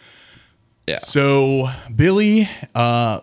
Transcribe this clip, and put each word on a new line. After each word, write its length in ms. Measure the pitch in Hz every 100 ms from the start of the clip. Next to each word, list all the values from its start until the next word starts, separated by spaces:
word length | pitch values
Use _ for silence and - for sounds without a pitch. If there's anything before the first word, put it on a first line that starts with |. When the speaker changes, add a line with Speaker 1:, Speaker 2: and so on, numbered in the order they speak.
| - - - - _ _ _ _ -
Speaker 1:
Yeah. 120 | -
Speaker 2:
So 680 | - 147 139 139 135 135 131 131 123
Billy, 560 | 113 165 196 214 214 202 - -
uh, 460 | 113 120 120 117 104